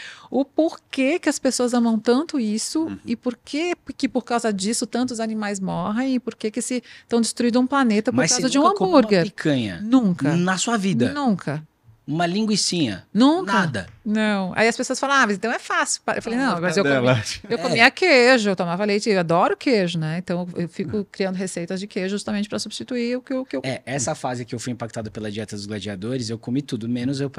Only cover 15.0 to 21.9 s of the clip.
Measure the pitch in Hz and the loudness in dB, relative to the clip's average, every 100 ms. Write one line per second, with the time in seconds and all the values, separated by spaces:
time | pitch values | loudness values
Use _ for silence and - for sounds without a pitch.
15 | 269 277 233 196 226 302 - 359 294 - | 2 4 4 2 -2 -4 -2 -2 0 -2
16 | - - 233 233 269 175 175 170 190 131 | -4 -4 -2 -2 0 0 0 2 2 4
17 | 123 123 - - - 240 254 233 240 - | 4 2 0 -10 -6 -4 0 4 4 4
18 | 370 269 240 262 208 185 175 175 208 202 | 4 6 8 6 4 0 -2 -2 0 0
19 | 233 190 170 165 247 392 302 226 175 170 | 2 2 4 4 4 2 2 2 2 0
20 | 156 170 - 175 180 175 170 - 165 214 | -2 -4 -4 -6 -4 -6 -6 -6 -4 -4
21 | 196 - 190 185 190 - 170 190 208 | -6 -4 -4 -2 -6 -6 -6 -6 -6